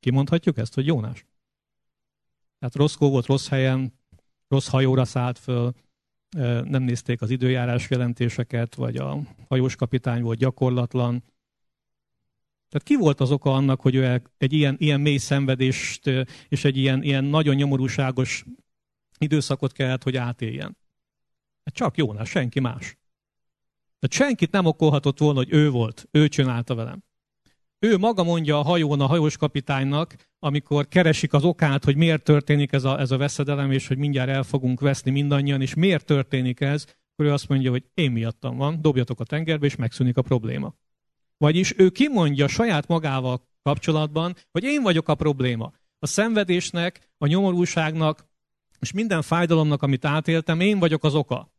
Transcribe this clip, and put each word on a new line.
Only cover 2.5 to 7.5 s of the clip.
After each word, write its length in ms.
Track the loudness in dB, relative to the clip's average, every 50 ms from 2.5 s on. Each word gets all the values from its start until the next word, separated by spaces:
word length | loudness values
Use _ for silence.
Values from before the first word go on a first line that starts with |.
| _ _
Tehát 160 | -10 -8 0
rosszkó 340 | 2 2 2 2 2 2 4
volt, 160 | 4 2 2
rossz 220 | 2 0 0 0
helyen, 460 | -2 -2 0 0 0 0 0 -4 -6 _ _ _ _ -20 -20 _ _ _ _ _
rossz 200 | _ 0 0 0
hajóra 380 | 0 0 2 2 4 4 2 0
szállt 320 | 0 -2 -4 -4 -4 -6
föl, 360 | -8 -8 -6 -4 -2 -2 -4 -6 _ _ _ _ _ _ _ _ _ _ _ -8
ö, 260 | -4 -2 -2 -2 -2
nem 220 | -2 -2 -2 -2 0
nézték 380 | -2 -4 -4 -4 -6 -4 -4
az 80 | -2 -4
időjárás 600 | -2 0 0 0